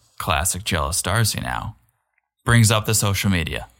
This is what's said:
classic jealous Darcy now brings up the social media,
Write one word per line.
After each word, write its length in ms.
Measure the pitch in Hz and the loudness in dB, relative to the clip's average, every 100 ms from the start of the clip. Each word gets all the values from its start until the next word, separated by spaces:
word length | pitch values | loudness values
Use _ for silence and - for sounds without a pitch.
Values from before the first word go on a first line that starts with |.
| _ - | _ -8
classic 460 | - 73 80 87 | -2 0 -2 -4
jealous 380 | 107 85 71 85 | -4 -2 -2 -2
Darcy 380 | 90 107 110 - | -2 0 0 -2
now 360 | 62 60 - - _ _ _ _ _ _ | -6 -6 -8 -14 _ _ _ _ _ _
brings 260 | - 120 107 | 2 6 6
up 160 | 110 107 | 4 0
the 80 | |
social 360 | 107 104 95 104 | 0 0 0 0
media, 380 | 92 78 60 - | 0 -2 -6 -10